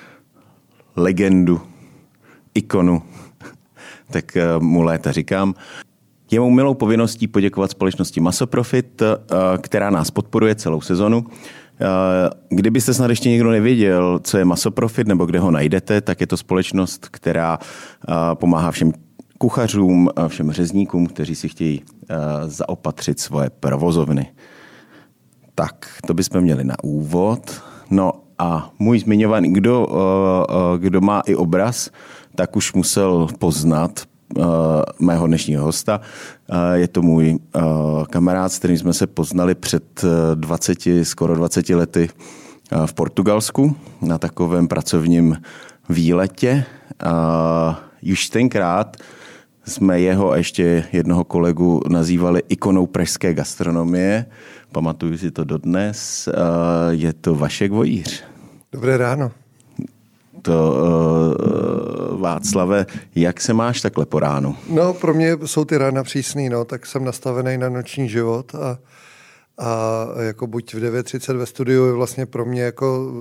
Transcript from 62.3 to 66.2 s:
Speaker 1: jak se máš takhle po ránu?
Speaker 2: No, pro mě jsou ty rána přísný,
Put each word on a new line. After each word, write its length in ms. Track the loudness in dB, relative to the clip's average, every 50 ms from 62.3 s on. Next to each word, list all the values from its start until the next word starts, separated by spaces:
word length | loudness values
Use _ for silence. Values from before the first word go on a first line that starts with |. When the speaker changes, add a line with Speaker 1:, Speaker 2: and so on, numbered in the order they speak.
| -4 -4 -4 -2 0 0 2 2 2 0 0 -2 -6 -16 -14 -6 0
Speaker 1:
jak 260 | 0 2 2 0 -2
se 120 | -2 0 0
máš 280 | 0 0 0 -2 -2
takhle 240 | -4 -4 -2 -2 -4
po 140 | -2 0 0
ránu? 360 | 0 0 0 -2 -2 -4 -6 -8 -8 -2
Speaker 2:
No, 240 | 0 0 0 0 -2
pro 200 | -2 -2 0 0
mě 240 | 2 2 0 0 -2 -4
jsou 200 | -6 -4 -4 -2
ty 120 | 0 0
rána 260 | 0 0 0 -2 -2 -6
přísný, 460 | -4 -6 -6